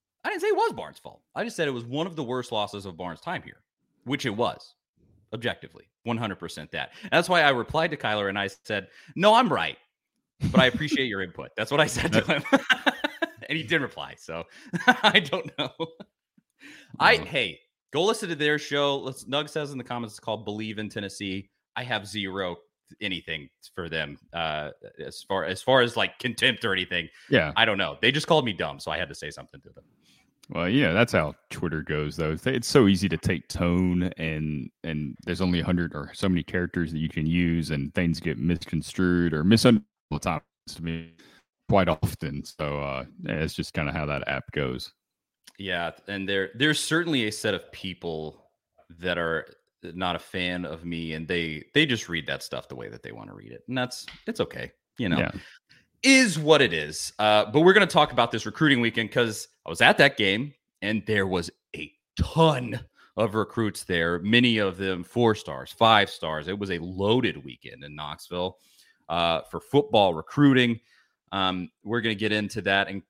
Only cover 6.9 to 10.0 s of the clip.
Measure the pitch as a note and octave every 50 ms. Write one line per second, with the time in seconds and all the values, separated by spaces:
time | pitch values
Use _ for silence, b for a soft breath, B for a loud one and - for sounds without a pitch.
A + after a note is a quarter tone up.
6.9 | - - A3 F#3+ - E3 E3+ F3 F3+ E3+ D3+ C#3+ C3+ A#2+ G#2+ - - D#3+ E3 E3+
7.9 | D3+ - - A2 G#2+ G#2 G2+ G2 G2 G#2 G2+ G2 - - _ - G#2+ G2 F#2 -
8.9 | B B B B B D#3 F#3+ G#3+ A3 A#3+ B3+ F#3 C3 F#2+ D#2+ D2 - - _ _
9.9 | _ _